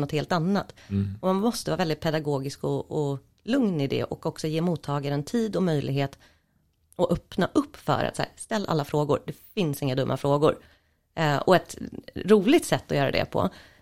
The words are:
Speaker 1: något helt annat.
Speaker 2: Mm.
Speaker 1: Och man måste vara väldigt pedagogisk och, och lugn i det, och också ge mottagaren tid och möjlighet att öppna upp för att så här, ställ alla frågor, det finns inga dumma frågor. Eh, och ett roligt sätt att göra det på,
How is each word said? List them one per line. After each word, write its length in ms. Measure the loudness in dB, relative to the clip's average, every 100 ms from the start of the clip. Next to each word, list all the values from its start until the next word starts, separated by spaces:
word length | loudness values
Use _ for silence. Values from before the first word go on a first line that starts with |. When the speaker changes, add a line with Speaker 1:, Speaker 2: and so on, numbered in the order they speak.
Speaker 1:
något 100 | -2
helt 200 | -2 -2
annat. 420 | -2 0 -2 -4 -16 -4
Speaker 2:
Mm. 280 | -2 -2 -2
Speaker 1:
Och 60 | 0
man 80 | 2
måste 360 | 0 -2 -4
vara 60 | -2
väldigt 220 | -2 0
pedagogisk 640 | 0 0 0 -2 -4 -6
och, 480 | -4 -4 -4 -2 -2
och 80 | -4 _ _
lugn 380 | -2 0 2 0
i 60 | 0
det, 160 | -2
och 220 | -4 -4 -6
också 220 | -4 -4
ge 140 | 0
mottagaren 600 | 0 -2 -2 -4 -2 -4
tid 320 | -2 -2 0 0
och 80 |
möjlighet 540 | 2 0 0 -2 -2 -6 -20 _ _ _ _ _ _ -2
att 140 | 0
öppna 380 | 0 -2 -2 0
upp 220 | 0 -2 -8
för 280 | -2 0
att 120 | 0 -4
så 60 |
här, 100 | -8 -8
ställ 300 | -6 -4 -2
alla 160 | -2 0
frågor, 340 | -2 0 0 -2
det 80 | -14 -8 -2
finns 260 | -2 0
inga 120 | -2 0
dumma 220 | 0 0
frågor. 400 | 2 4 4 2 -10 _ _ _ _ -2
Eh, 220 | 0 2
och 180 | 4 4
ett 220 | 2 -14 -12 -14 -14 -8
roligt 500 | 4 6 6 4 4
sätt 260 | -2 0
att 60 | 0
göra 140 | 2
det 140 | 0 0
på, 240 | 0 0 -4 -20 -20